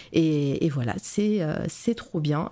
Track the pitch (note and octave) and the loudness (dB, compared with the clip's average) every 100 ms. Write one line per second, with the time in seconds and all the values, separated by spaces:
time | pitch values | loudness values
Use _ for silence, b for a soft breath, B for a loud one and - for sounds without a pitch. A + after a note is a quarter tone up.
0 | B - D#3+ D3+ C#3 C3+ D#3+ C#3 A#2 F#3+ | B 2 4 4 2 2 0 0 -2 -4
1 | - - G#3 G#3+ D#3 - - - - A#3 | -4 -2 0 2 0 -2 -4 -4 -2 -4
2 | - F3 D3 D3 - | -4 -2 0 0 -2